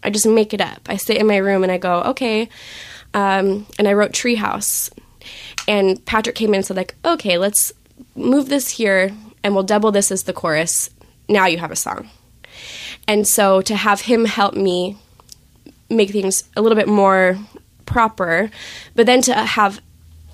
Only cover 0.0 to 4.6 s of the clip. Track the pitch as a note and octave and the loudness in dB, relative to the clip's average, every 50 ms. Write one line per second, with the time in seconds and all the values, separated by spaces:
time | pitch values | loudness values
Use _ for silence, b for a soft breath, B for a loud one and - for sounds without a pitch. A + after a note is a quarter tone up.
0 | - G3+ G#3 G#3+ G#3 A3 A3 A3 G#3+ G#3+ - G3 F3+ - - - - - - G3 | -6 -4 -2 0 2 4 4 4 2 0 -2 -4 -4 -4 -8 -12 -10 -8 -8 -6
1 | - - G#3+ - G#3+ G#3+ G#3 G3 F#3+ G3 G3 F#3+ F#3+ F#3 F3+ F3+ F#3 F3+ F3 F3 | -4 -2 0 2 2 2 2 2 2 2 0 0 0 0 0 -2 -2 0 0 0
2 | - - C4+ - C4 A#3 A3 G#3+ A#3 A3+ B B B B B B B B B B | 0 -2 -4 -4 -2 -2 -2 -2 -4 -6 B B B B B B B B B B
3 | B B - G#3 G3+ G3 F#3+ G3 F#3+ G3 F#3+ G#3 G#3 - - - G#3 G3+ G3+ G#3 | B B -4 -2 0 0 2 2 0 0 -2 -2 -6 -10 -4 0 0 2 2 2
4 | G#3 G3 - - - B3 A#3+ A3 G#3 - - G#3 | 2 0 -2 -4 -2 -2 -2 0 -2 -4 -4 -4